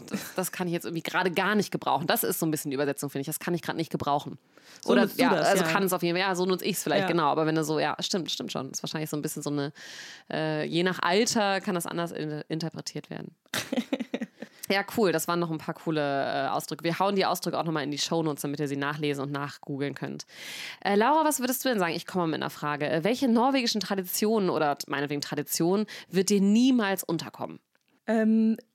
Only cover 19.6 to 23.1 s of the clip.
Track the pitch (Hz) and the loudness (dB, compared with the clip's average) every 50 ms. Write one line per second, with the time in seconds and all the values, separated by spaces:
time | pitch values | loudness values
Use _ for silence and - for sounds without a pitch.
19.6 | - - 143 131 143 139 139 - 147 135 139 156 - _ - - - - - - | -10 -8 -6 -4 -4 -4 -4 -6 -8 -8 -8 -10 -12 _ -16 -16 -14 -14 -12 -12
20.6 | - - - - - 196 202 208 220 262 302 320 302 302 - - 247 247 254 - | -12 -14 -14 -4 -2 2 2 4 4 4 4 4 4 2 0 0 0 -2 -2 0
21.6 | - 262 240 190 175 165 - 170 - - - 180 170 160 147 - 135 147 - - | 0 0 2 2 0 0 -2 -4 -6 -4 -2 0 0 0 0 -2 -4 -6 -6 -6
22.6 | 151 147 147 143 151 139 143 165 151 208 | -4 -4 -2 -2 0 0 0 2 2 2